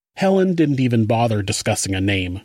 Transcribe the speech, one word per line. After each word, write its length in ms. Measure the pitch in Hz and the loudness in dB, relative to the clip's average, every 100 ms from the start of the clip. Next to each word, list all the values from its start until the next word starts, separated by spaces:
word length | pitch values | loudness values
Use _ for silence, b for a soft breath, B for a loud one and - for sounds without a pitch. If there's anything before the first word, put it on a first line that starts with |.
| _ - | _ -2
Helen 380 | 190 190 190 | 0 2 2
didn't 260 | 170 147 135 | 2 0 2
even 240 | 127 117 | 2 2
bother 380 | 107 113 117 107 | 2 2 0 0
discussing 520 | 95 - - - 95 | -2 -4 -4 -4 -4
a 60 | 95 | -2
name. 400 | 98 95 90 92 | 0 -2 -4 -8